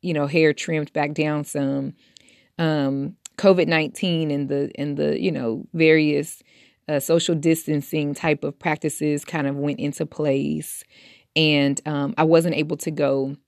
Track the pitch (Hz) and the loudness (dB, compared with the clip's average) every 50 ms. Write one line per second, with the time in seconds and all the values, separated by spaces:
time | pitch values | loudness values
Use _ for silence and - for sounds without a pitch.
0 | - 180 170 151 143 143 143 175 160 151 147 - - - 165 156 151 147 _ 156 | -4 -2 -2 0 -2 2 4 6 6 6 4 2 -2 -4 -2 -2 -4 -2 _ -2
1 | 143 147 151 147 151 151 151 147 147 - - 151 143 135 139 139 139 139 143 _ | -2 -2 0 -2 0 0 0 -2 -4 -4 -4 -2 -2 -2 -2 -2 -4 -6 -10 _
2 | _ _ _ - _ _ _ _ _ _ _ - 170 160 156 151 139 135 139 139 | _ _ _ -20 _ _ _ _ _ _ _ -4 -2 0 0 0 0 0 -2 -2
3 | 139 147 - _ _ - _ - - 202 190 180 165 156 165 160 156 151 - - | -4 -6 -8 _ _ -20 _ 2 4 4 6 6 4 2 2 0 0 -2 -6 -4
4 | - 185 170 165 160 151 147 143 143 139 143 139 143 - - - 139 147 143 139 | -2 0 0 0 0 0 -2 -2 -2 -2 -2 -2 -2 -4 -4 -6 -6 -6 -4 -2
5 | 147 147 147 - - 185 165 143 127 117 110 - - - - 165 160 160 156 160 | 0 0 0 0 -2 -2 -2 -2 -4 -4 -4 -6 -8 -10 -2 2 4 6 6 6
6 | 156 151 147 143 147 165 - - _ _ _ _ - _ _ _ _ - 151 143 | 4 2 0 0 -2 -4 -10 -18 _ _ _ _ -20 _ _ _ _ -4 -4 -4
7 | - - 165 170 160 - 175 156 143 165 160 160 - - 156 147 139 - - 160 | 0 2 2 2 2 2 -2 0 4 2 2 2 2 -2 -2 -2 -2 -2 -4 -4
8 | 147 147 147 - - 165 151 147 - 143 143 _ - 170 156 151 - 156 - - | -2 -2 -4 -2 0 0 0 0 -2 -8 -10 _ -2 -2 -2 -2 -2 -6 -4 -2
9 | 151 151 147 147 - - - 160 143 139 139 139 139 147 143 - - 147 143 - | -2 -2 -2 -2 -4 -6 -6 -4 -2 -2 -2 -2 -4 -4 -4 -4 -6 -6 -4 -6
10 | 160 151 - - 151 151 135 139 143 147 156 151 156 - - - - _ _ - | -8 -8 -6 -4 0 0 0 0 0 -2 -4 -4 -6 -10 -14 -16 -16 _ _ -20
11 | - - - _ _ _ _ 156 160 156 151 143 143 139 139 135 - 156 151 143 | -20 -20 -20 _ _ _ _ 2 2 4 4 4 2 2 0 -2 -4 -4 -4 -2
12 | 143 143 - - 160 160 165 165 165 175 - - 156 147 151 143 - - 156 147 | -2 -4 0 2 4 6 6 6 4 4 0 -2 -2 -2 -4 -6 -6 -8 -2 0
13 | 147 139 139 135 135 135 143 - _ | 0 0 2 0 0 -4 -6 -10 _